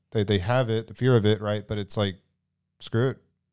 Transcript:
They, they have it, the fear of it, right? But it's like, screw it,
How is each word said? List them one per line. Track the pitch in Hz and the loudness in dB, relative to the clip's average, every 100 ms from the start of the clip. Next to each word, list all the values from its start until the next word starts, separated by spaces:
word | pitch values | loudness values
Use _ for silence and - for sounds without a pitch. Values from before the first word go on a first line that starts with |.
| _ | _
They, | 110 | -4
they | 104 101 | 0 0
have | 90 123 113 | 2 0 0
it, | 110 110 | -4 -6
the | |
fear | 101 123 | -2 4
of | 120 | 4
it, | 104 104 | 4 2
right? | 104 104 | 0 -4
But | - 107 | -4 -6
it's | 98 | -4
like, | 110 98 90 _ _ _ _ _ _ | -2 -2 -4 _ _ _ _ _ _
screw | - 113 131 | -4 -2 -2
it, | - _ _ _ | -4 _ _ _